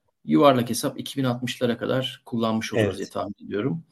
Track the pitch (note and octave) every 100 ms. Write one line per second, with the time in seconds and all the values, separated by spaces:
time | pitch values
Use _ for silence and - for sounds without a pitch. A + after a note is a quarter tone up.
0 | _ _ - D#3 D3 B2+ A2+ A2 C#3+ -
1 | A#2 - C3 A#2+ B2 - B2 A#2 B2 B2
2 | B2+ - - A#2 A2+ A2 A2 A2 G#2 G2
3 | F#2+ G2+ G2+ G2+ - G2 A#2+ E3 -